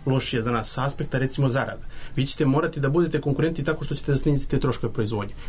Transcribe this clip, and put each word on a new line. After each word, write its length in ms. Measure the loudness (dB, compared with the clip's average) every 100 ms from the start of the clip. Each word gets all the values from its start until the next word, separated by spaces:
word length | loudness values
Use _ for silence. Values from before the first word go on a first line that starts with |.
| 0
lošije 360 | 0 0 0
za 80 | 0
nas 200 | 0 -2
s 60 | -2
aspekta, 400 | -2 -2 -2 0
recimo, 300 | 0 2 2
zarada. 340 | 2 -2 -6 -8 -8 -6 -2
Vi 100 | -2
ćete 200 | 2 2
morati 340 | 4 2 0
da 80 | 2
budete 320 | 4 2 2
konkurentni 440 | 0 0 0 0
tako 200 | -2 -2
što 100 | -2
ćete 180 | -2 0
da 60 | 2
snizite 420 | 4 2 2 2
troškove 320 | 2 0 -2
proizvodnje. 420 | -2 -2 -2 -4 -6